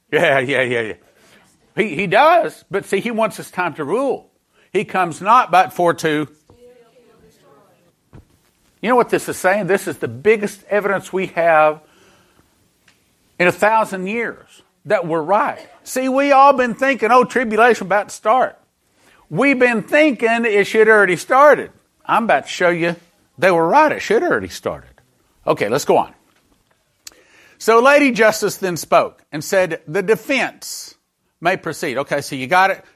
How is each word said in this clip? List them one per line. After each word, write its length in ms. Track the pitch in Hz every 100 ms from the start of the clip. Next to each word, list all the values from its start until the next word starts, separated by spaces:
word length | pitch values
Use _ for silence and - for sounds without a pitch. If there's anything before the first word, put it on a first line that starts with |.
| _
Yeah, 280 | 147 165 135
yeah, 220 | 127 131
yeah, 200 | 123 120
yeah. 120 | 110 90 _ _ _ _ _ _ _ -
He, 200 | 208 151
he 120 | 190
does, 560 | 196 302 349 160 - -
but 160 | 190 -
see, 140 | 196
he 120 | 226
wants 260 | 220 220 -
his 120 | 151
time 240 | - 175 139
to 80 |
rule. 460 | 135 214 277 190 - _ _ _ _
He 140 | 185 208
comes 360 | 190 175 151
not 300 | 190 247 208
but 220 | 175 180
for 200 | - 175 -
to. 320 | 160 151 147 _ _ _ - _ _ _ _ 226 220 _ _ _ _ _ _ _ _ - _ _ _ _ _ _
You 80 | 214
know 60 | 247
what 140 | -
this 180 | 170 -
is 80 | 143
saying? 300 | 185 202 180
This 200 | 190 -
is 100 | 139
the 100 | 143
biggest 560 | 117 196 220 202 - -
evidence 420 | 208 202 190 -
we 160 | 185 175
have 540 | - 165 156 156 156 _ _ _ _ _ _ _ _ _ _ _ _ _ _ _ -
in 100 | 180
a 40 |
thousand 560 | - 208 220 214 190 185
years 540 | 226 214 101 _ _ _ _ 143
that 220 | 202 170
we're 140 | 165
right. 440 | 151 202 277 104 - -
See, 260 | - 254 262
we 220 | 262 285
all 220 | 269 277
been 200 | 262 247 208
thinking, 360 | 262 247 214
"Oh, 120 | 254
tribulation 640 | 240 233 233 214 240 226 180
about 220 | 202 196
to 60 | -
start." 420 | 214 254 175 - _ _ _ _ _ _ -
We've 280 | 156 277 254
been 260 | 247 226
thinking 640 | - 302 311 220 226 233 233
it 200 | 202 196
should 240 | 220 220
already 260 | 220 190 175
started. 560 | - 262 294 208 90 _ _ _ -
I'm 200 | 180 220
about 180 | 147
to 60 | -
show 200 | - 180
you 280 | 175 170 170 _ _ _ -
they 140 | 180
were 160 | 170 165
right. 240 | 254 311
It 100 | 120
should 220 | - 214
already 260 | 349 127 92
started. 520 | - 104 76 - _ _ _ _ _ -
Okay, 220 | 156 104
let's 160 | 135 -
go 120 | 156
on. 160 | 87 _ _ _ _ _ _ _ _ _ - - _ _ _ -
So 220 | - 233
Lady 320 | 254 285 285
Justice 460 | 214 220 208 202 -
then 180 | 190 170
spoke 480 | - 170 110 - _
and 120 | 156
said, 380 | 147 196 185 160 -
"The 140 | 170
defense 960 | 190 220 - 262 160 - - - - - _ _ _ _
may 160 | 165 185
proceed." 420 | 170 143 170 120
Okay, 220 | 143 147
so 140 | 143 139
you 120 | 131
got 240 | 180 196
it. 120 | 185 -